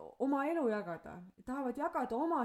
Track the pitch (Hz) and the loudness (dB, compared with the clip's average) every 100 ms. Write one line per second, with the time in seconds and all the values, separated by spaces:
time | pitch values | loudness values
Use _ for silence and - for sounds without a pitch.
0 | 80 - 269 277 277 339 254 214 175 165 | -16 -2 2 2 2 2 2 2 -2 -6
1 | - 175 180 - - 269 254 247 311 320 | -8 -14 -14 -14 -8 -4 -2 -2 -2 0
2 | 247 233 320 320 | 0 0 2 2